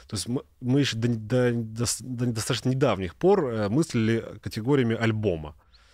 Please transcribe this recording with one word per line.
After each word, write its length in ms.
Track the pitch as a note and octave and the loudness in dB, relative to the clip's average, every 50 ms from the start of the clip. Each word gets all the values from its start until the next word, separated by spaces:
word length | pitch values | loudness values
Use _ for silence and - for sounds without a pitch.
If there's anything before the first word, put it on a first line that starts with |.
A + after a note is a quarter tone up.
| - | -16
То 80 | - - | -10 -8
есть 120 | G2+ - | -6 -4
мы, 160 | A2+ A#2+ C#3 - _ _ - | -4 -4 -6 -6 _ _ -8
мы 180 | B2+ B2 B2+ C#3+ | -2 2 2 2
ещё 160 | C#3 - A#2 | 2 2 0
до, 100 | A2+ A2+ | -2 0
до, 440 | A#2+ A#2+ A2 G#2+ G#2 B2+ B2+ B2 B2 A#2+ | 0 0 -2 -2 0 0 2 2 2 0
до 320 | A#2+ A2+ A2 A2 A2+ A#2+ | 0 -4 -6 -4 -4 -2
с-, 160 | - - - | -2 -2 -6
до 240 | A#2 B2+ B2+ A#2 B2 | -6 -8 -4 -2 -2
достаточно 420 | B2 A2+ A2 G#2+ - A2+ G#2+ - B2+ | -2 -2 -2 -2 -2 -4 -2 0 0
недавних 460 | C3 C3 C#3+ B2+ G#2 F#2 F#2+ F2 - | 2 2 2 2 2 0 -2 -6 -4
пор, 300 | - - F3+ G3+ G3 D#3 | 0 4 4 4 4 2
э, 220 | B2+ A#2 A2 G#2 G2+ | 0 0 0 0 0
мыслили 680 | A2 D3+ E3 - - A#2+ A2 A2 A2+ A2+ - - - G#2 - | 2 0 0 2 2 0 2 2 2 0 -2 -6 -14 -12 -12
категориями 520 | G#2 - A#2 G#2+ B2 D3 C3+ B2 A2+ A2 | -8 -8 -4 0 2 2 4 4 2 0
альбома. 600 | A2 A2+ A2+ A2 G#2+ G#2+ G2+ F2 D#2+ D2+ D2 D2 - _ _ _ - - - | 0 0 0 0 2 0 0 0 -2 -4 -10 -14 -16 _ _ _ -20 -20 -20